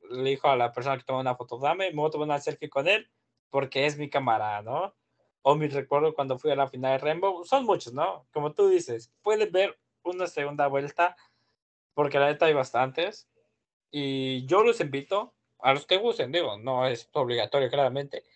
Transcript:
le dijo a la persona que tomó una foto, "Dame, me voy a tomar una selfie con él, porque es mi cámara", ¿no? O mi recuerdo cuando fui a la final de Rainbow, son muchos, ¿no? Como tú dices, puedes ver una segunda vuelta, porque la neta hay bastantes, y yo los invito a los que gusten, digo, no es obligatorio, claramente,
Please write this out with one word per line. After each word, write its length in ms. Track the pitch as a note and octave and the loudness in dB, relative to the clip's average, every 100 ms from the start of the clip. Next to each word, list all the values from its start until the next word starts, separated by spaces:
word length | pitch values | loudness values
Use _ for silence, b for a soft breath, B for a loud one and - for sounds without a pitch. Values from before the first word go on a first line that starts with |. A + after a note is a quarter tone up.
| G2 | -10
le 200 | B2+ C3+ | -4 -2
dijo 180 | C3+ D3 | 2 2
a 80 | B2+ | 4
la 160 | A#2+ | 2
persona 260 | B2 C3 C3 | -2 -4 -4
que 60 | |
tomó 160 | - C3 | -4 -2
una 140 | C3 B2 | -2 -4
foto, 220 | B2 B2 | -8 -4
"Dame, 320 | C#3+ F3+ F#3+ | -2 0 -2
me 60 | D3 | -2
voy 120 | D#3 | -2
a 20 | |
tomar 160 | D#3 D3+ | -2 -2
una 120 | C#3+ | -2
selfie 280 | D3+ C#3+ D3 | -4 -6 -6
con 180 | C#3 D#3 | -2 2
él, 220 | G#3+ - _ _ _ _ | 0 -2 _ _ _ _
porque 360 | C#3 C3+ C3+ D3 | -4 -2 0 0
es 100 | C#3+ | -2
mi 120 | D3 | -4
cámara", 520 | C#3+ C3 A2 G#2+ G#2 | -2 0 0 0 -6
¿no? 320 | G#2+ D3 G3 - _ _ _ _ | -6 -6 -6 -10 _ _ _ _
O 120 | C3+ D3+ | 2 2
mi 120 | D3+ | 0
recuerdo 460 | C#3 - C#3+ D#3 | -4 -2 2 2
cuando 240 | D#3 C3+ B2+ | 0 -4 -2
fui 120 | D3+ | 0
a 60 | C#3 | 0
la 120 | C3+ | 0
final 240 | B2+ C3 | -2 -2
de 60 | C3+ | 0
Rainbow, 460 | D3 E3 G3 F3+ | 0 0 -2 -2
son 200 | - C4+ | 0 0
muchos, 280 | A#3 E3+ A#2+ | 2 0 -2
¿no? 320 | B2+ F3+ D#3+ - | -4 -4 -4 -8
Como 200 | D#3 D3 | -6 -4
tú 160 | D3+ G3 | 2 4
dices, 440 | F3+ - A#2 - _ | 4 0 -8 -10 _
puedes 280 | G#3 G#3+ G3 | -2 0 2
ver 260 | F#3 G3 - _ _ | 2 0 -2 _ _
una 220 | F3 F3+ F3 | -8 -4 -4
segunda 400 | D3+ C#3+ D3 C#3+ | -4 -4 0 0
vuelta, 480 | C#3 C#3 - F3 - _ _ _ _ _ _ _ | 0 -2 0 0 0 _ _ _ _ _ _ _
porque 240 | - C#3+ C#3+ | -2 0 2
la 80 | C#3+ | 2
neta 200 | D3 E3 | 4 2
hay 80 | |
bastantes, 720 | D3 B2 B2 C3 D3 F#3 - _ _ _ _ _ _ _ | 2 0 0 0 -2 -6 -6 _ _ _ _ _ _ _
y 560 | D3 C#3 C3+ C3 B2+ C3 | -6 -4 -4 -4 -4 2
yo 160 | F#3+ | 4
los 160 | A#3 A#3 | 4 2
invito 540 | D3+ C#3 C#3 G3+ B3+ _ _ _ | -2 -6 -4 -4 -4 _ _ _
a 140 | C3 | 2
los 120 | C#3 - | 2 2
que 120 | F#3 | 0
gusten, 340 | A#3 G#3 B2+ | 0 -2 -2
digo, 260 | E3+ C#3 G#2 | 0 -2 -4
no 280 | B2 B2+ B2+ | -2 0 0
es 220 | A#2 - | -2 -4
obligatorio, 580 | D3+ B2 A#2 G#2 C#3+ B2 | -2 0 0 0 0 2
claramente, 540 | C#3 C3 C3+ C#3+ - - | 2 0 0 -6 -10 -14